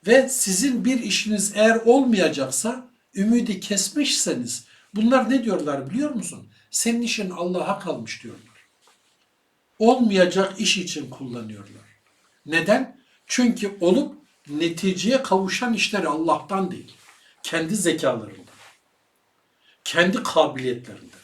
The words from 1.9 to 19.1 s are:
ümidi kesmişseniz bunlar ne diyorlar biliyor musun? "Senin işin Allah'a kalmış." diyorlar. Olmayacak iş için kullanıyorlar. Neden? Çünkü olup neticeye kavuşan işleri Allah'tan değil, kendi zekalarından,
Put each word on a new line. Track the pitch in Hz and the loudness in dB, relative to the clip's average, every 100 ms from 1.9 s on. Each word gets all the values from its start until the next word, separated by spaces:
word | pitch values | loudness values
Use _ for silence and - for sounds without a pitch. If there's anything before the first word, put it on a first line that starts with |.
| 262 254 214 160 151 131 - 220 254 - _ _ | 6 6 4 2 0 -4 -2 -4 -6 -10 _ _
ümidi | - 202 240 214 185 | -4 2 2 2 -4
kesmişseniz | - 196 - 285 277 - - 127 120 - - _ _ | -4 -2 -2 -2 0 0 -2 -2 -4 -10 -12 _ _
bunlar | 196 226 262 220 | 0 4 4 2
ne | 262 | 0
diyorlar | 226 180 147 139 135 | 0 -2 -2 -6 -6
biliyor | 208 294 | -4 -4
musun? | 247 180 - - _ _ | -4 -8 -12 -20 _ _
"Senin | - 233 233 | -4 -2 -2
işin | 240 226 190 | -2 -4 -6
Allah'a | 175 180 180 151 151 | -6 -4 -4 -4 -6
kalmış." | 175 135 110 - | -4 -8 -8 -12
diyorlar. | 117 104 - _ _ _ _ _ _ _ _ _ _ _ _ _ | -14 -20 -20 _ _ _ _ _ _ _ _ _ _ _ _ _
Olmayacak | 220 254 226 196 175 185 196 - | 6 6 4 4 4 4 -2 -2
iş | - 202 | -2 -2
için | - 151 123 | -4 -8 -10
kullanıyorlar. | - 131 120 110 104 98 104 - _ _ _ _ _ - | -12 -12 -12 -12 -16 -18 -20 -20 _ _ _ _ _ -2
Neden? | 160 170 233 262 - _ _ _ | -2 2 2 0 -12 _ _ _
Çünkü | - 247 - 202 - | 0 2 2 -4 -2
olup | 175 208 302 - _ _ - | 2 2 2 -8 _ _ -12
neticeye | 147 165 165 196 180 185 262 | -4 -4 -2 -2 -2 0 0
kavuşan | 262 190 190 - 240 | 2 0 0 -2 -2
işleri | 214 - 202 165 | -2 -2 -2 -2
Allah'tan | 156 165 151 - 190 185 | -2 0 -2 -2 -4 -4
değil, | 175 - - _ _ _ _ | -6 -14 -20 _ _ _ _
kendi | - 165 160 202 | -8 -6 -4 -2
zekalarından, | 170 156 143 117 107 101 - - - _ _ _ _ | 0 0 -2 -2 -8 -16 -20 -20 -20 _ _ _ _